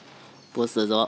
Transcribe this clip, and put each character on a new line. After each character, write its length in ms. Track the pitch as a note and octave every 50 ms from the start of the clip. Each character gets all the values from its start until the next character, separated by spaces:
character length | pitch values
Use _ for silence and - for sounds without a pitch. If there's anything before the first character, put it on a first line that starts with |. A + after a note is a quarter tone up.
| - - - - - - - - - -
不 140 | - A#2+ A#2+
死 220 | A#2 - A#2 G#2+
族， 200 | G#2 A2 G#2+ A2+